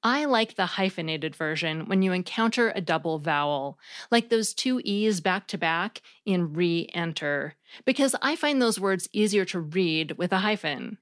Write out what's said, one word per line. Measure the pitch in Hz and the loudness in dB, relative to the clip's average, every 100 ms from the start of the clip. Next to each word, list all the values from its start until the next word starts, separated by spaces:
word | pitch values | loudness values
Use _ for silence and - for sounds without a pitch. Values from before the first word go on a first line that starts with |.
I | 226 269 | 2 2
like | 302 240 226 | 2 2 2
the | - | 0
hyphenated | 180 - 190 185 160 160 156 147 | -2 0 -2 0 -4 -2 -4 -4
version | 156 156 165 160 - | -4 -2 -2 -4 0
when | 190 | 2
you | 190 | 4
encounter | 180 180 - 226 226 233 | 2 -2 0 0 2 0
a | - | 0
double | 165 160 160 160 | 0 0 0 -2
vowel, | 151 147 147 143 139 - - - - | 0 0 0 -2 -4 -10 -18 -18 2
like | 233 233 | 2 4
those | 226 220 | 0 0
two | - 254 254 | -2 -2 -2
E's | - 202 220 190 | -2 0 2 2
back | 180 185 - | 0 -2 -2
to | 175 | -4
back | 165 165 196 - - _ | -2 0 -4 -8 -20 _
in | - 185 170 | -2 0 0
re-enter, | 151 175 170 165 170 170 160 151 143 143 - _ - | 0 0 0 -2 -4 -4 -4 -2 -2 -4 -10 _ -6
because | - 262 269 247 | -2 2 2 2
I | 269 320 | -2 0
find | 294 277 | 2 4
those | 240 202 | 2 2
words | 196 190 - | 0 0 -2
easier | - 208 202 180 | 0 2 2 0
to | 185 | -4
read | 156 175 180 156 156 | -4 0 2 0 -2
with | 160 175 | -4 0
a | 185 | 0
hyphen. | 208 214 156 135 123 214 | 0 -2 -4 -6 -8 -12